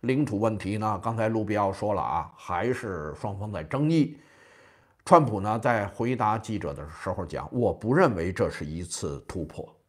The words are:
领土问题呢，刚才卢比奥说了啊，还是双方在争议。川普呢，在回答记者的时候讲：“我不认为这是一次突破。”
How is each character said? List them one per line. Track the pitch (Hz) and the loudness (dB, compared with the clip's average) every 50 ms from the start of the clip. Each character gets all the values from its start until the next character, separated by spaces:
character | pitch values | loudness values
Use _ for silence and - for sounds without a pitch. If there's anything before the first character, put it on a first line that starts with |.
| - | 0
领 | 120 131 135 151 | 0 2 2 2
土 | 117 110 101 | 0 2 2
问 | 110 113 - 98 | 2 2 0 0
题 | - 95 101 107 | -4 -4 -2 0
呢， | 110 107 107 92 | 0 0 -2 0
刚 | - 113 113 | -2 -2 0
才 | 110 113 110 | 0 0 2
卢 | 113 113 107 | 2 0 0
比 | 95 104 | 0 2
奥 | 104 101 98 95 | 2 2 0 0
说 | - - 107 104 | 0 -2 0 0
了 | 92 65 | 0 0
啊， | 58 69 85 - - - | 0 -2 -2 -4 -6 -12
还 | - - - 90 87 98 120 127 | -18 -8 -4 -2 -2 0 0 -2
是 | 123 - 110 95 82 76 76 71 | -2 -4 -6 -6 -6 -6 -8 -8
双 | - - 110 101 95 | -6 -8 -8 -6 -6
方 | 104 110 104 | -6 -6 -6
在 | 87 80 | -6 -6
争 | 78 - 131 147 151 | -4 -2 0 2 4
议。 | 165 165 147 - - - - _ - - - - - - - - _ _ _ _ _ _ _ | 4 4 4 2 0 -12 -20 _ -20 -20 -20 -20 -20 -20 -20 -20 _ _ _ _ _ _ _
川 | - 190 170 156 | 8 8 8 8
普 | 120 107 98 | 6 0 0
呢， | 98 107 110 | 0 0 0
在 | 113 110 131 120 110 101 | 2 2 2 2 2 0
回 | 98 - - 113 120 127 | -2 -2 -2 -2 -2 0
答 | 113 120 107 107 | 2 2 2 2
记 | 113 110 - 110 101 | 0 -2 -4 -6 -4
者 | - 82 69 | -4 -4 -6
的 | 71 73 73 | -6 -10 -14
时 | 80 - - 98 | -14 -8 -6 -4
候 | 90 90 92 | -4 -4 -6
讲 | 80 78 67 - - - | -6 -6 -8 -8 -4 -2
：“我 | 123 120 98 82 | 2 2 2 0
不 | - - 110 131 | 0 0 2 4
认 | 170 190 151 110 | 4 4 4 4
为 | 85 82 90 92 | 0 -2 -2 0
这 | - 113 80 | 0 0 0
是 | 73 - 80 | 0 -6 -8
一 | 73 78 82 90 | -6 -6 -8 -8
次 | 92 - - - 82 71 80 - _ | -8 -8 -6 -6 -6 -6 -8 -10 _
突 | - 92 80 | -8 -8 -8
破。” | 73 - - - - - _ _ | -8 -8 -12 -14 -14 -16 _ _